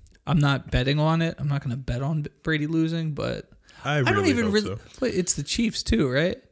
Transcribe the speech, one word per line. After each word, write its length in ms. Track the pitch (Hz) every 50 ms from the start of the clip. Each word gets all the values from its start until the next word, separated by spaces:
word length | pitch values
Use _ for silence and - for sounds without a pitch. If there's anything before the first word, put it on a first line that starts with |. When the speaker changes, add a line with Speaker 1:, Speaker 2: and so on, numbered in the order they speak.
| - - - _ _
Speaker 1:
I'm 140 | - 151 156
not 320 | 143 143 139 127 - -
betting 260 | - 127 127 135 143 151
on 220 | 151 160 165 165
it. 140 | 165 165 - -
I'm 80 | 139 147
not 120 | 139 139 -
gonna 140 | 131 120 135
bet 240 | 127 - 123 123
on 200 | 139 151 160 156 143
B-, 60 | - - _
Brady 260 | - 160 156 151 147 151
losing, 460 | 165 160 160 160 165 165 160 156 143
but 360 | - - 123 - - - - - - _ - - - -
Speaker 2:
I 140 | 135 147 147
Speaker 1:
I 40 | 127
don't 100 | - 381
Speaker 2:
really 140 | 403 381 320
Speaker 1:
even 160 | 247 240 220
Speaker 2:
hope 80 | 208 202
Speaker 1:
really, 140 | 214 208 92
Speaker 2:
so. 120 | 101 113 - - - -
Speaker 1:
but 140 | 262 240 -
it's 200 | 185 175 - -
the 100 | - 139
Chiefs 380 | - - - 233 - - - -
too, 260 | - - 220 151 127
right? 320 | 127 139 165 185 - - - _